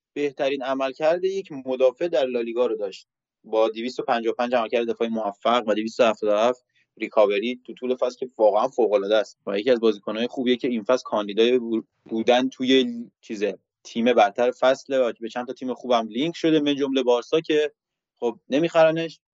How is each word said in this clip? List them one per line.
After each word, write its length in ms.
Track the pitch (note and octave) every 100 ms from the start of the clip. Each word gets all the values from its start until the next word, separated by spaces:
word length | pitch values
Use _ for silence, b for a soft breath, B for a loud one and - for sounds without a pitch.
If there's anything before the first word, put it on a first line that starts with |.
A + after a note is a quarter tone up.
| _
بهترین 500 | C#3+ D3 C#3 C#3 C#3
عملکرد 600 | B2+ C3+ C3+ C3 D#3 F3+
یک 280 | F#3 G3 F#3+
مدافع 560 | C#3 C3 B2+ B2+ B2 E3+
در 180 | E3 C3
لالیگا 400 | A#2+ A#2 A#2 B2
رو 100 | G#2
داشت، 320 | G2 - _ _ _ _
با 260 | A2 A2 A2+
دویست 300 | A2 A#2+ -
و 40 |
پنجاه 280 | - A#2+ A#2
و 40 | A2
پنج 200 | B2 B2
عملکرد 340 | A2 A#2+ A#2
دفاعی 200 | A2 A#2
موفق 540 | A2 G#2 G2+ A2+ A#2+ A2
و 80 | G#2
دویست 240 | A2 -
و 40 |
هفتاد 260 | A#2 G#2 G#2+
و 80 | G#2
هفت 280 | A#2 B2+ _ _ _ -
ریکاوری 640 | G#2 - G#2 G2+ A#2 B2 -
تو 80 |
طول 220 | G#2 B2 B2+
فصل، 220 | B2 B2
که 100 | - -
واقعاً 300 | G#2+ G2+ C3
فوق‌العاده 480 | C3 G#2+ G2+ G2 G#2+
است 220 | - - -
و 120 | G2+
یکی 120 | A#2
از 80 | A#2+
بازیکن‌های 480 | A2+ G#2 - G#2+ B2
خوبیه 280 | - B2 B2
که 120 | C3+
این 160 | A#2+
فصل 200 | G2+ B2+ -
کاندیدای 520 | G#2+ G#2 G#2 A#2 B2+
ورو-، 260 | A2+ A2+ - _ -
بودن 440 | A2+ A2+ B2 C3
توی 540 | - B2+ C3 B2 A#2 A#2+ _
چیزه، 360 | - G#2+ G2+ F#2+ _ _
تیم 300 | - A#2 A#2
برتر 380 | A#2 G2+ G2 B2
فصله 480 | A#2+ B2+ C3+ - C3+
و 140 | A#2+ A2
به 100 | A2+
چند 180 | B2 A#2+
تا 60 |
تیم 200 | B2+ B2+
خوبم 340 | A#2+ B2 A#2+ A2+
لینک 260 | A2 D#3+ -
شده، 240 | D#3+ D#3
من 160 | D3 C#3
جمله 280 | C#3 C3+
بارسا 360 | B2 A#2+ - D#3+
که 320 | E3 D3+ D3 _ _ _ _ -
خب 180 | A#2+ G#2+ -
نمیخرنش. 680 | C3+ E3 E3 D#3+ D#3+ E3 - _